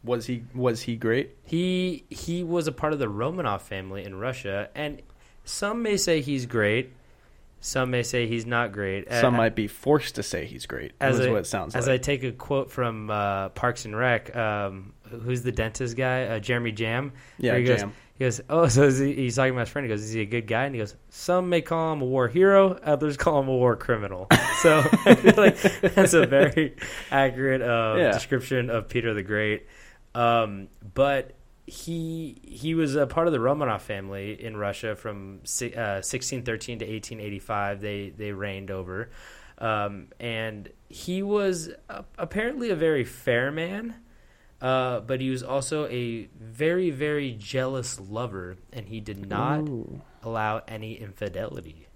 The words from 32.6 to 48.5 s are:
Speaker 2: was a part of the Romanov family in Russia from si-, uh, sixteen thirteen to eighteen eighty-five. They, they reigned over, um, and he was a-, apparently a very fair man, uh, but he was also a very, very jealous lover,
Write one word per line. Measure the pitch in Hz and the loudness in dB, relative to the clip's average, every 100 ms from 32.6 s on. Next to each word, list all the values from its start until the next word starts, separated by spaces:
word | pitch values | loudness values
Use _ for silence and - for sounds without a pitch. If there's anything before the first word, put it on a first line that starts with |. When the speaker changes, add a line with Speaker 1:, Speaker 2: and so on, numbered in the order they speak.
| 151 165 | -2 0
Speaker 2:
was | 151 143 | 2 2
a | 135 | 0
part | - 170 | 2 2
of | |
the | 143 | 2
Romanov | 120 147 139 104 | 0 0 0 -2
family | - 101 98 98 101 107 | -4 -8 -8 -10 -10 -10
in | 113 107 | -10 -6
Russia | 101 98 113 104 | -6 -4 -6 -6
from | 113 101 98 98 | -8 -10 -12 -14
si-, | - - 120 | -8 -6 -6
uh, | 117 110 98 | -4 -4 -4
sixteen | - 127 - 131 | -4 -6 -6 -6
thirteen | 123 113 - 113 | -6 -6 -8 -10
to | 104 | -8
eighteen | 110 - 113 | -8 -10 -12
eighty-five. | 104 101 - 107 101 101 | -10 -10 -6 -4 -2 -4
They, | 104 101 101 - | -6 -8 -10 -10
they | 104 | -10
reigned | 98 101 98 98 | -6 -8 -8 -8
over, | 95 90 92 120 - - - - - | -8 -8 -8 -10 -14 -20 -20 -20 -6
um, | 113 107 104 101 - - | -2 -2 -2 -6 -16 -10
and | 117 113 110 107 98 - _ | -8 -6 -6 -8 -16 -20 _
he | - - 185 | -14 -6 -4
was | 202 208 196 180 160 - - | 0 0 0 -2 -8 -14 -16
a-, | - - - | -16 -16 -10
apparently | 175 202 226 285 240 | -6 -2 -4 -4 -4
a | 175 | 0
very | 160 151 | 2 2
fair | 123 - - 120 131 | -2 -4 0 2 0
man, | 156 170 202 233 226 - - - _ _ _ | -4 -6 -6 -10 -12 -20 -20 -20 _ _ _
uh, | 131 131 127 120 | 0 0 0 -4
but | 110 131 | -4 -2
he | 131 | -2
was | 127 | -4
also | 120 135 131 156 151 | -2 -4 -2 -4 -4
a | 123 120 117 101 - | -4 -4 -6 -10 -16
very, | 110 113 156 180 180 | -18 -2 0 2 0
very | 135 151 147 139 | 0 -2 -2 -4
jealous | 110 101 135 131 135 120 - | -8 -4 -2 -2 -2 -6 -10
lover, | 95 107 123 95 90 | -8 -6 -6 -6 -10